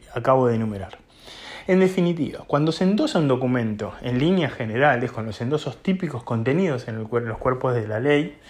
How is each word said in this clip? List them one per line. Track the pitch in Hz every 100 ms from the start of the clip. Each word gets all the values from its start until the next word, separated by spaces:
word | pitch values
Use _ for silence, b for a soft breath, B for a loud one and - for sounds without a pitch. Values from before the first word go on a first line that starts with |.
| -
acabo | 123 127 135 123
de | 113
enumerar. | 110 101 92 - - B B B B B -
En | 185
definitiva, | 185 190 175 165 127 - -
cuando | 143 156
se | 160
endosa | 185 214 311 180
un | 143
documento | 123 127 127 113 104 101 -
en | 123 123
líneas | 160 190 139
generales, | - 110 113 147 120 127
con | -
los | 110 107
endosos | 120 147 147 -
típicos | - 185 160 127
contenidos | - 117 113 160 185 123 -
en | 110
el |
cuer-, | 110 120
los | 117 107
cuerpos | 131 127 131
de | 120 107
la | 107
ley, | 139 147 180 -